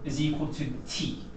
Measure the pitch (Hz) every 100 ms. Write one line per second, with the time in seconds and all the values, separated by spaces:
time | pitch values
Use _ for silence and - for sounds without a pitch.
0 | 147 135 151 151 151 - 123 - - -
1 | - - -